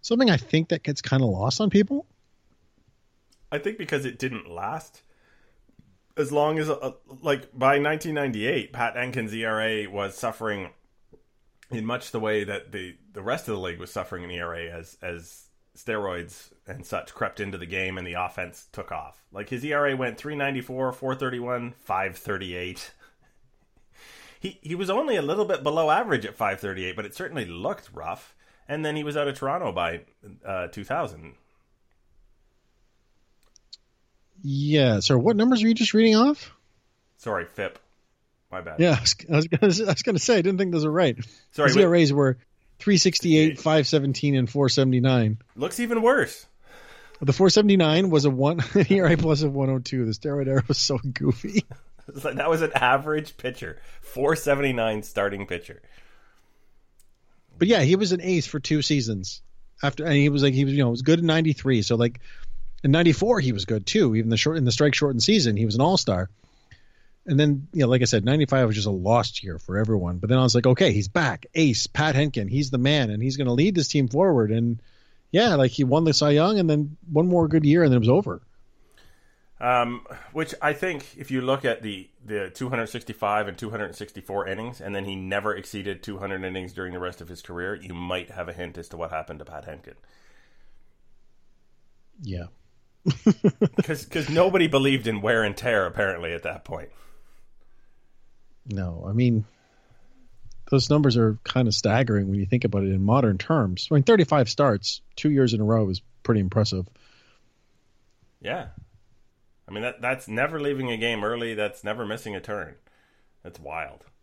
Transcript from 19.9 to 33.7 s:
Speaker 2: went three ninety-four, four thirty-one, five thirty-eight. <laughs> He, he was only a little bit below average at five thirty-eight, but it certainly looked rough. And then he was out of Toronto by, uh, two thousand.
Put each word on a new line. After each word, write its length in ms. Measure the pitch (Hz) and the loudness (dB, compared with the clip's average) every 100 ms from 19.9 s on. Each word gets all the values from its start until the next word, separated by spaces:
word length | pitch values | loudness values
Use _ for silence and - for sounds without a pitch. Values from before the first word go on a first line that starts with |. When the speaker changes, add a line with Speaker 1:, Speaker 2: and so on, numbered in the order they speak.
| 131 | -2
Speaker 2:
went 220 | 127 113 | -6 -6
three 180 | 151 147 | -10 -6
ninety-four, 560 | 139 135 120 131 131 | -4 -4 -8 -4 -4
four 200 | 127 131 127 | -4 -6 -4
thirty-one, 580 | 131 123 123 123 120 - | -4 -6 -6 -6 -8 -14
five 340 | - 95 98 87 | -6 -4 -4 -8
thirty-eight. 760 | - 95 92 87 90 90 - _ | -8 -8 -8 -10 -10 -12 -18 _
<laughs> 60 | _ _ _ _ _ _ _ _ _ _ - - - _ | _ _ _ _ _ _ _ _ _ _ -20 -20 -20 _
He, 200 | 190 - | -14 -12
he 140 | 151 175 | -10 -6
was 160 | 190 | -2
only 240 | 208 294 208 | -2 0 -2
a 80 | |
little 220 | 143 190 190 | -2 -2 -2
bit 180 | 185 | -2
below 260 | 147 156 156 | -2 0 2
average 340 | 170 233 131 | 2 2 -2
at 120 | 104 - | -4 -4
five 240 | 107 98 | -4 -2
thirty-eight, 360 | 101 95 92 92 | -6 -6 -8 -8
but 100 | 104 | -12
it 100 | - | -12
certainly 300 | 180 160 92 | -10 -8 -10
looked 440 | 85 123 202 - | -8 -8 -8 -14
rough. 440 | - 80 95 - _ _ _ - | -14 -12 -12 -16 _ _ _ -10
And 160 | 147 156 | -6 -6
then 100 | 151 | -6
he 80 | |
was 140 | 147 147 | -6 -4
out 100 | 143 | -4
of 80 | 143 | -4
Toronto 360 | 135 170 151 | -6 -4 -4
by, 300 | 90 85 82 - _ 104 95 - | -4 -4 -6 -14 _ -20 -18 -10
uh, 220 | 95 87 | -8 -8
two 160 | - | -12
thousand. 500 | 98 143 143 - 78 _ _ _ _ _ _ _ _ _ _ _ _ _ _ _ _ _ _ _ _ _ _ _ _ | -6 -6 -6 -10 -20 _ _ _ _ _ _ _ _ _ _ _ _ _ _ _ _ _ _ _ _ _ _ _ _